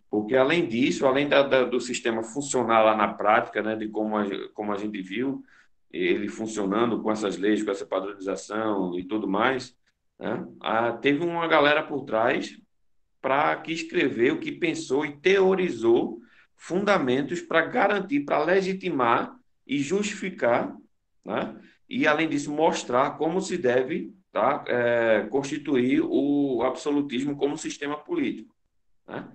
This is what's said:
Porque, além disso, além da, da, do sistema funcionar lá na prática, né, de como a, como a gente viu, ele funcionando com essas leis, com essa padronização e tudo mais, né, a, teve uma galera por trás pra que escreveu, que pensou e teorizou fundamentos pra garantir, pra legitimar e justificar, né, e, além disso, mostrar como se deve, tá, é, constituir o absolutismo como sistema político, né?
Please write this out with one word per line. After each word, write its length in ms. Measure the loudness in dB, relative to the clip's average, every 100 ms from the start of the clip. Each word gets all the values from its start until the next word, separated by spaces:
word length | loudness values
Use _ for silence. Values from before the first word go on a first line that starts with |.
| -4
Porque, 260 | -2 2 2
além 320 | 4 2 0
disso, 380 | 0 0 2 2
além 200 | 2 4
da, 160 | 4
da, 220 | 4 2
do 160 | 2 -2
sistema 420 | -4 -4 -2 -2
funcionar 600 | -4 -8 -2 -2 2 4
lá 120 | 4
na 140 | 4 0
prática, 540 | 0 2 2 2 -4
né, 140 | -4 -4
de 120 | -6
como 300 | -4 -2 -2
a, 80 | -2 -4 -10
como 200 | -8 -6
a 40 | -4
gente 240 | -6 -8
viu, 420 | -8 -6 -4 -6 -12 _ _ _ _
ele 360 | -2 0 0 -2
funcionando 760 | -8 -8 -4 -2 2 0 0
com 80 | -2
essas 260 | -2 -2 0
leis, 280 | 0 2
com 60 | 0
essa 140 | -4
padronização 1120 | -2 -4 -4 -8 -6 -6 -6 -4 -2 -2 -2 -4
e 60 |
tudo 240 | -4 -4 0
mais, 480 | 2 2 0 -6 _ _ _ _ -10
né, 280 | -6 -6 -8 -8
a, 320 | -2 0 0
teve 320 | 0 0 2
uma 240 | 0 -2 2
galera 340 | 4 6 4
por 220 | 0 -6
trás 520 | -2 0 2 0 -4 -14 _ _ _ _ _ _
pra 360 | -2 2 2 -2
que 160 | -6
escreveu, 680 | -8 -4 0 0 2 2 2
que 140 | -4
pensou 520 | -4 -4 -4 -2 -2
e 120 | -2 -2
teorizou 1040 | 2 4 4 2 0 0 4 4 2 -6 -16 _ _
fundamentos 840 | _ -4 -2 2 2 2 0 -2 -6
pra 220 | 0 0
garantir, 580 | 2 0 2 0 -2 -2
pra 240 | 0 0
legitimar 880 | 2 2 0 -4 -4 0 4 2 0 -10 _ _ -4
e 120 | -2
justificar, 1000 | 0 0 -2 -4 -8 0 2 2 0 -8 -20 _ _ _
né, 340 | -6 -4 -6 -10 -20 _ -10
e, 180 | -2 2
além 220 | 2 0
disso, 240 | -2 -4
mostrar 680 | 0 2 0 0 2 2 0
como 220 | -2 -2
se 180 | -4 -2
deve, 560 | 2 2 0 -4 -8 -16 _
tá, 340 | 0 0 0 -2
é, 580 | 0 2 2 4 4 2
constituir 720 | -2 -2 -6 0 2 4 2
o 580 | 2 2 2 2 2 0
absolutismo 760 | 0 -2 -2 0 0 -2 -4 -2
como 220 | -2 -2
sistema 380 | -8 -6 -6 -6
político, 580 | -6 -2 -2 -4 -12 _ _ _ _ _ -14
né? 200 | -12 -12